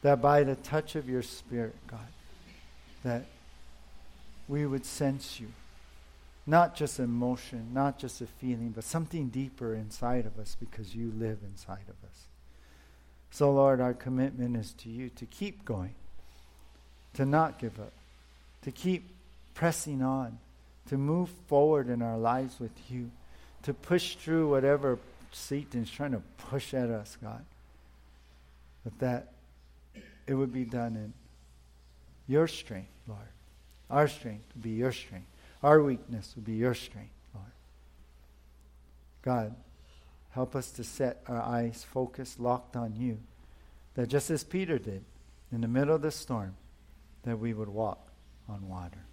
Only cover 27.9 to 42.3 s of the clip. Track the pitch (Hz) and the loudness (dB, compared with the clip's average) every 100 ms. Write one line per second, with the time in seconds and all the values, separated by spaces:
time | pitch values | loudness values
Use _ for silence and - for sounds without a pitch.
27.9 | - - - - - - - - - 117 | -20 -20 -20 -20 -20 -20 -20 -20 -14 -12
28.9 | - 131 123 - - - - - - - | -2 0 0 -4 -20 -20 -20 -20 -20 -20
29.9 | - - - - 135 135 123 120 120 117 | -20 -20 -16 -2 0 0 0 -2 -2 -2
30.9 | 110 107 - - - - - - - - | -4 -6 -12 -20 -20 -20 -20 -20 -20 -20
31.9 | - - - - 139 160 160 - 98 95 | -20 -20 -20 2 6 6 2 -10 -10 -10
32.9 | - - 104 110 - - - - - - | -16 -14 -14 -14 -20 -20 -20 -20 -20 -2
33.9 | 135 147 - 120 107 - - 113 110 127 | 4 4 2 -10 -10 -12 -8 -4 0 0
34.9 | 120 - 92 90 - - - 143 156 147 | 0 -8 -14 -16 -20 -20 2 10 10 10
35.9 | 123 - 113 101 - 107 110 123 120 - | 2 -2 -8 -6 -10 -4 2 2 2 -4
36.9 | 104 98 - - 104 98 - - - - | -14 -16 -20 -18 -16 -16 -20 -20 -20 -20
37.9 | - - - - - - - - - - | -20 -20 -20 -20 -20 -20 -20 -20 -20 -20
38.9 | - - - - 127 107 117 - - - | -20 -20 -8 0 0 0 -8 -18 -20 -20
39.9 | - - - - - 127 139 123 - 117 | -20 -20 -20 -12 -4 -2 -2 -6 -10 -12
40.9 | - 131 - - 120 113 120 117 113 - | -2 -2 -2 -6 -4 0 0 0 -4 -6
41.9 | 131 127 - 127 | -2 -2 -4 -12